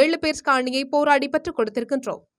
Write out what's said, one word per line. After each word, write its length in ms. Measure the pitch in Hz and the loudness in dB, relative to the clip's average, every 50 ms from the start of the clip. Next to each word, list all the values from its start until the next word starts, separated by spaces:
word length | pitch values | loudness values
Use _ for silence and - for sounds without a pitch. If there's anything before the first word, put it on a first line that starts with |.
ஏழு 160 | 285 320 330 330 | 4 4 4 0
பேர் 260 | - 311 294 - - 294 | -2 -2 -4 -2 0 0
காணியை 360 | 269 254 254 254 254 262 277 269 | 0 2 0 -2 -4 -4 -4 0
போராடி 400 | 302 294 294 294 285 277 277 277 | 0 0 2 4 2 2 2 0
பெற்றுக் 300 | 311 311 - 349 - - | -4 -4 -4 -4 -2 -2
கொடுத்திருக்கின்றோம். 640 | 226 214 208 240 233 233 277 269 - 208 160 - _ _ _ | -4 -2 -2 -6 -6 -4 -4 -6 -4 -6 -10 -10 _ _ _